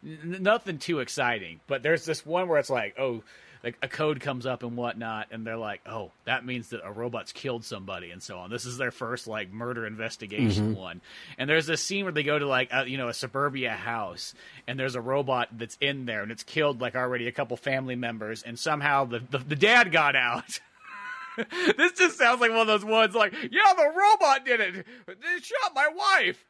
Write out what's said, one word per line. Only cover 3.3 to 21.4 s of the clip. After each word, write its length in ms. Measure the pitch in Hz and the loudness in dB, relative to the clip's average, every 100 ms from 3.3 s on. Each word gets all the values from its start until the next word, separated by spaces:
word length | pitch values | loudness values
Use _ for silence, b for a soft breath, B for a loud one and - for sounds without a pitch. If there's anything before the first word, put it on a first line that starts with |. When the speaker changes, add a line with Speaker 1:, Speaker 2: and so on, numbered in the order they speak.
| B B B | B B B
Speaker 1:
like, 140 | 120 120 | -10 -6
a 60 | 131 | -8
code 320 | - 156 147 | -2 -2 -2
comes 260 | 143 131 | -4 -6
up 200 | 120 127 | -4 -6
and 120 | 123 120 | -6 -6
whatnot, 520 | 120 117 117 110 107 | -6 -6 -6 -8 -8
and 160 | 113 113 | -10 -8
they're 100 | 113 | -8
like, 260 | 107 101 - | -6 -8 -10
"Oh, 240 | 113 92 _ | -10 -10 _
that 200 | - 127 | -4 -4
means 260 | 123 123 113 | -2 -8 -8
that 100 | 113 | -12
a 60 | 87 | -10
robot's 400 | 104 120 117 92 | -8 -6 -6 -10
killed 340 | - 143 120 | -10 -6 -6
somebody," 460 | 110 110 95 92 90 | -8 -12 -10 -10 -12
and 100 | 87 | -16
so 180 | - 92 | -14 -14
on. 100 | 92 | -10
This 140 | 117 | -8
is 120 | 123 123 | -8 -4
their 140 | 127 | -6
first, 380 | - 117 120 - | -4 -6 -6 -6
like, 240 | 107 98 | -8 -8
murder 340 | 101 120 120 110 | -8 -8 -6 -8
investigation 840 | 107 113 - 107 208 117 98 107 | -6 -8 -8 -10 -2 0 2 0
Speaker 2:
Mm-hmm. 100 | 104 | -2
Speaker 1:
one. 200 | 92 87 B B B B | -6 -14 B B B B
And 100 | 135 | 0
there's 180 | 156 151 | 0 2
this 120 | 160 | -2
scene 240 | - 202 | -2 -4
where 60 | 196 | -2
they 120 | 151 | -2
go 120 | 147 151 | 0 0
to, 40 | 143 | 2
like, 220 | 127 127 | 0 0
a, 160 | 123 131 | -2 -2
you 80 | 135 | -4
know, 80 | 123 | -6
a 80 | |
suburbia 560 | 117 127 135 143 135 127 | -6 -6 -2 -2 -2 -4
house, 640 | 104 92 117 101 87 - - B B - | -4 -6 -6 -6 -8 -14 -14 B B -10
and 140 | 131 | -4
there's 160 | 131 127 | -4 -4
a 40 | |
robot 560 | 117 139 135 127 120 117 | -2 -2 2 0 0 -4
that's 220 | 113 - | -12 -2
in 260 | 143 139 127 | -2 -2 -6
there, 180 | 110 | -6
and 80 | 101 | -6
it's 100 | 117 | -10
killed, 380 | - 156 147 131 | -8 0 0 0
like, 160 | 123 131 | -4 -2
already 320 | 127 123 120 | -2 -2 -4
a 20 | |
couple 260 | 120 131 120 | -4 -6 -4
family 380 | - 135 131 | -2 -2 -2
members, 480 | 123 120 113 107 110 | -4 -6 -6 -8 -8
and 160 | 117 117 | -10 -6
somehow 460 | - 151 143 139 | -2 0 2 2
the, 160 | 135 120 123 | 2 -2 -4
the, 80 | 143 | -6
the 160 | 127 | -4
dad 380 | 147 202 240 214 | 4 8 8 8
got 240 | 160 147 135 | 6 4 4
out. 420 | 123 120 - - | 2 -2 -6 -12
<laughs> 760 | _ _ - - - - - - | _ _ -20 -16 -14 -12 -12 -8